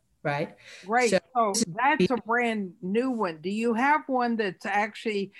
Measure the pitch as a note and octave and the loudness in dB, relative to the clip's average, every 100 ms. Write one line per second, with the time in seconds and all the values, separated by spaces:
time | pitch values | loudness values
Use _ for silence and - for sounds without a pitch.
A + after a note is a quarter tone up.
0 | _ _ D3+ C#3+ E3 - - - F3+ A#3 | _ _ -4 -2 -4 -8 -20 -20 -2 2
1 | B3 F#3+ - A#3+ A3 G3 A3 E3+ - - | 4 2 0 0 0 0 -2 0 2 4
2 | F#3 A#3+ G#3 A#3 A#3+ A3 F#3+ E3 F3+ G#3 | 2 0 0 0 0 -2 -6 -8 -2 0
3 | C4 A#3+ G3 D#3+ D#3+ G#3 A#3 A3+ C4+ D4+ | 0 0 -2 -4 -6 -2 0 2 2 2
4 | C#4+ B3+ A#3+ A3+ G#3 F3 A3 G3+ G#3+ G#3 | 0 0 0 0 -2 -4 -4 -2 -2 -4
5 | A#3 G3+ G3 - | -4 -4 -4 -10